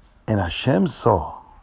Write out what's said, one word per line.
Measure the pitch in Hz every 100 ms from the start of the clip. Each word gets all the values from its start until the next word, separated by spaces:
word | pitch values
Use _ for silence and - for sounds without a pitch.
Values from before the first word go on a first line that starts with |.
| _ _ -
And | 107
Hashem | 90 - - 170 185
saw | - 120 95 73 - - -